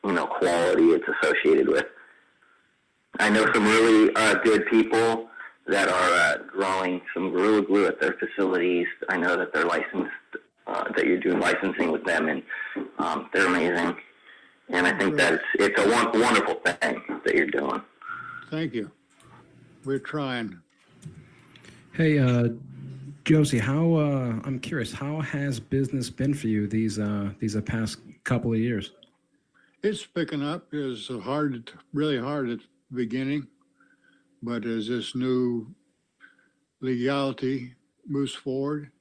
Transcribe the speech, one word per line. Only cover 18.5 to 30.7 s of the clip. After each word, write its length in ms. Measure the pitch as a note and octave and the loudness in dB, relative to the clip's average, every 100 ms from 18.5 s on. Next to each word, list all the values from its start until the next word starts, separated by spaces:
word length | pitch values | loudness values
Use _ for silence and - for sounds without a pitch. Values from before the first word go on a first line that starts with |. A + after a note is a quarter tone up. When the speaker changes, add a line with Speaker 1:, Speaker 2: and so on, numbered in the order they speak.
| D#3 E3 | -6 -4
Speaker 2:
you. 180 | A#2+ G2+ _ _ _ - - - - - - C3 | -4 -8 _ _ _ -20 -20 -20 -20 -20 -14 -6
We're 140 | C3+ | -4
trying. 580 | - D#3 C#3 B2 A2+ F2+ _ _ _ _ - - - - - - - - - | -4 -6 -4 -4 -6 -10 _ _ _ _ -20 -20 -20 -20 -20 -20 -20 -20 -16
Speaker 3:
Hey, 240 | - D#3+ D3 | 0 2 4
uh, 320 | B2+ B2 A#2+ A2+ - - - - - - | 4 4 2 -2 -14 -16 -14 -14 -16 -12
Josie, 360 | - D#3 D3 A#2+ | 2 4 4 2
how, 340 | G#2 C#3 E3 | 0 0 2
uh, 460 | E3 D3 C#3 B2 A2+ | 2 2 0 -2 -4
I'm 160 | - B2+ | -4 -8
curious, 320 | - D#3 A2 | -6 -6 -6
how 300 | - C#3 D#3 | -8 -8 -6
has 380 | D3 C#3+ C#3+ A2+ | -6 -4 -4 -4
business 500 | G#2+ C3+ C3 C#3 A#2+ | -2 -2 0 -2 -6
been 240 | - C3+ | -4 -2
for 140 | C#3+ A2+ | -2 0
you 180 | G#2+ G#2 | 0 0
these, 320 | A2 A2 G#2 | 0 -2 -2
uh, 320 | G#2 G#2 G2+ G2 | -2 -2 -4 -4
these, 160 | A2 G#2+ | -4 -4
uh, 60 | |
past 380 | - A2+ A2 - - - | -4 -4 -4 -6 -18 -14
couple 280 | - B2 A#2+ | -2 -2 0
of 80 | A2+ | 0
years? 320 | A#2 A2 F#2 _ _ _ _ _ _ _ _ _ | 0 -2 -6 _ _ _ _ _ _ _ _ _
Speaker 2:
It's 200 | G#3 G3+ | -4 -4
picking 380 | - - D#3 D3+ | -8 -6 -4 -4
up. 240 | C#3+ E3+ - | -4 -6 -8